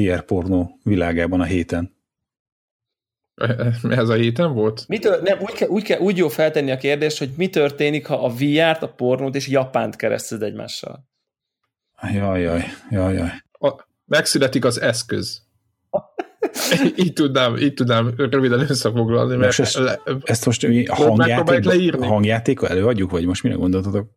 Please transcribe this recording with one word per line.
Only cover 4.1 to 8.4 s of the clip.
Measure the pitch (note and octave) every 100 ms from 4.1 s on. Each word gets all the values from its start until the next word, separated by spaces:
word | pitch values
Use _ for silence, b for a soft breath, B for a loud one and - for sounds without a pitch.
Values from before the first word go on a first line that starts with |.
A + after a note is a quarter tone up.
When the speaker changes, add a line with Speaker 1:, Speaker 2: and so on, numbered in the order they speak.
Speaker 2:
héten | A2+ A#2 A#2+ E3+
volt? | A#2+ G#2+ A2 -
Speaker 3:
Mi | F3
tör-, | A3 E3+
nem, | F3 F#3+
úgy | F#3+
ke-, | - F#3+
úgy | G3
ke-, | G#3 F3
úgy | F#3 F#3
jó | E3
feltenni | - D#3 D#3 C3+
a | C3
kérdést, | C#3 C#3+ D3+ D3+
hogy | C3+ C3+
mi | F#3+
történik, | E3 C#3+ D3 D3 D3 C#3+
ha | C#3 B2+
a |
V | A#2